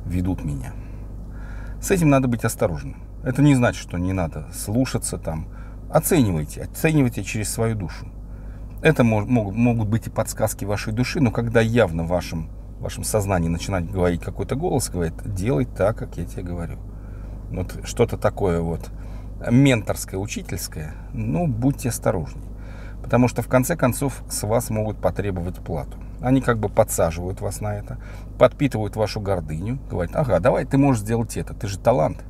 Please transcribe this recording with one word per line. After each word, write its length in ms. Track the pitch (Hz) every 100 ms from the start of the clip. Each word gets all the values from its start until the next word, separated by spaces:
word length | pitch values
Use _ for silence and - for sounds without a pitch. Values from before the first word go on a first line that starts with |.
| -
ведут 380 | 90 90 87
меня». 300 | 76 69 - 50 - - - - - - - - - -
С 100 | -
этим 200 | 190 156
надо 180 | 139 131
быть 160 | 117
осторожным. 540 | 113 - 175 151 139 - - -
Это 180 | 131 131
не 140 | 151 135
значит, 260 | 120 -
что 160 | - 87
не 140 | 90
надо 380 | 95 85 76 73
слушаться 680 | - - 113 131 117 - 87
там. 300 | - 80 - - - - -
Оценивайте, 720 | 151 - 180 107 80 73 -
оценивайте 600 | - - 160 156 127 113
через 260 | 98 110 104
свою 260 | - 113 107
душу. 320 | 85 - - - - - - - - -
Это 200 | - 147
мож-, 220 | 117 107 110
мог-, 260 | 123 101 107
могут 320 | 120 117 104
быть 180 | 110 -
и 60 |
подсказки 520 | - - - - -
вашей 300 | 101 101 -
души, 260 | 110 123 -
но 120 | 120
когда 300 | 120 117 117
явно 420 | 113 117 95 80
в 60 | 82
вашем, 400 | 87 - 82 82 - - -
в 60 |
вашем 200 | 92 -
сознании 460 | 90 110 101 92 82
начинает 400 | 85 - 95 80
говорить 320 | 92 87 85
какой-то 340 | - 87 98 127
голос, 340 | 175 143 -
говорит: 240 | 90 82 - -
«Делай 320 | 95 101 147 123
так, 320 | - 98 113
как 200 | - -
я 80 | 85
тебе 180 | -
говорю». 340 | 85 87 80 67 - - - - - - -
Вот 300 | 87 92 - -
что-то 320 | - 117 95
такое 440 | 104 - 98 85
вот 300 | 85 80 - - - - - - -
менторское, 680 | 120 139 120 95 98 - 95
учительское, 760 | 104 226 180 95 - - 78 - -
ну, 360 | 123 107 156 170
будьте 420 | 110 131 139 117
осторожнее. 560 | - 117 101 73 - - - - - - -
Потому 260 | - 120 123
что, 140 | -
в 60 | -
конце 280 | 127 123 165
концов, 460 | 156 - 139 - -
с 140 | -
вас 260 | 104 117 -
могут 320 | 110 107 104
потребовать 540 | 92 87 101 92 87 -
плату. 420 | - 82 67 - - -
Они 200 | 123 131
как 180 | 123 113
бы 100 | 104
подсаживают 720 | - 107 - 85 82 90 98
вас 200 | 101 -
на 120 | 104
это, 240 | 104 - 120 - - - -
подпитывают 580 | 127 - 139 110 104 98
вашу 240 | 107 113
гордыню, 580 | 101 92 76 78 101 135 -
говорят: 260 | 87 85 147
«Ага, 240 | 135 92
давай, 260 | 113 - 139
ты 120 | 139
можешь 240 | 143 120
сделать 340 | 104 117 110 -
это, 200 | 78 -
ты 100 | 101
же 140 | 98
талант, 440 | 117 131 71 -